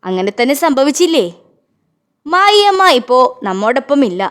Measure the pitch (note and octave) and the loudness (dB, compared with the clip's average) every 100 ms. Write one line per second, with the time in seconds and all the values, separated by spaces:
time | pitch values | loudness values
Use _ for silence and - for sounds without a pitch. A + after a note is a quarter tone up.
0 | F3+ F#3 F#3+ G3+ B3 C#4 E4 C4 C#4 C#4+ | -6 -4 -4 -2 -2 0 0 0 0 0
1 | F4 E4 F3+ E3+ _ _ _ _ _ _ | 0 0 -2 -6 _ _ _ _ _ _
2 | _ _ - F4+ G4+ G#4 G4+ F#4+ F#4 C4 | _ _ -4 0 2 4 2 2 2 2
3 | - B3 B3+ - G#3 F#3+ G#3+ B3 A#3+ C#4+ | 2 2 2 -2 -8 -4 -2 -4 -2 0
4 | B3+ F3+ F#3+ | 0 -2 -8